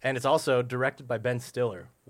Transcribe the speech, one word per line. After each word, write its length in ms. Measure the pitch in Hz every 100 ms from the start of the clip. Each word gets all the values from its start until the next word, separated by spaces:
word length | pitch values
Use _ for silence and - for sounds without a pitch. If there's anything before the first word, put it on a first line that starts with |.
Yeah. 60 | 131
And 80 | 131
it's 100 | 135
also 360 | 160 - 127
directed 440 | 123 123 131 - 131
by 120 | 117
Ben 200 | 123 123
Stiller. 480 | 123 - 120 92 - _ -